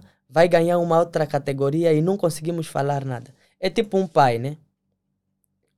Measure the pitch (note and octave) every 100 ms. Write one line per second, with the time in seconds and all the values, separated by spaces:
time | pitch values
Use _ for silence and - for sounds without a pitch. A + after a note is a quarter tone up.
0 | - _ _ C3 F3 E3+ E3+ F3 E3+ E3
1 | E3+ E3 D3 C#3+ - C3+ C#3 D#3 E3+ D#3
2 | D#3+ G3+ F3 - D#3 E3+ D#3 - C#3 C#3+
3 | C3+ B2 A#2+ _ _ - F#3+ - G#3+ G3
4 | F#3+ D#3+ C3+ A#2 B2+ D3+ _ _ _ _
5 | _ _ _ _ _ _ _